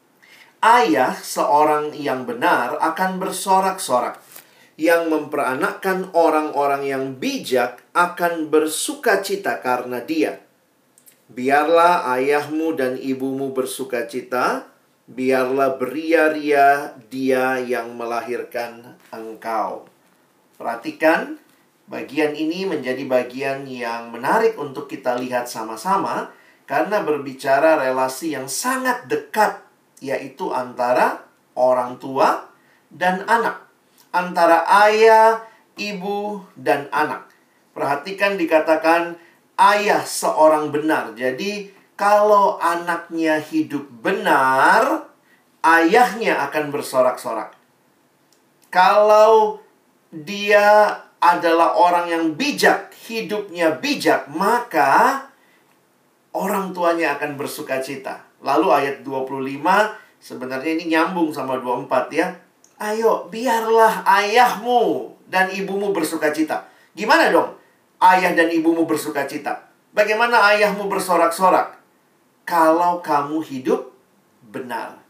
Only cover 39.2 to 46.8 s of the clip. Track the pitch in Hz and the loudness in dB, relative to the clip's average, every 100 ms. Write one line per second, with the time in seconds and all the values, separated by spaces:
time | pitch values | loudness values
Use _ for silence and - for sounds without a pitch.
39.2 | - _ _ - 196 208 202 165 - - | -18 _ _ 2 4 4 2 0 -2 -4
40.2 | 165 - 156 156 147 147 156 135 113 107 | -2 4 4 4 0 -2 -2 -2 -4 -4
41.2 | 127 131 196 208 190 - _ - 202 208 | -4 -4 -6 -6 -10 -18 _ -4 2 4
42.2 | 214 208 185 - 170 175 175 170 - 165 | 6 4 4 0 -2 -2 -4 -6 -6 -4
43.2 | 160 156 151 156 143 139 - 117 180 214 | 0 -2 -2 -4 -4 -6 -10 -8 -4 -2
44.2 | 208 - - 170 175 214 - 320 - _ | 0 2 2 2 4 4 2 -2 -8 _
45.2 | _ _ _ _ 160 165 165 240 247 220 | _ _ _ _ 2 4 4 4 4 0
46.2 | 185 139 139 156 147 139 | -2 -2 -2 -4 -6 -6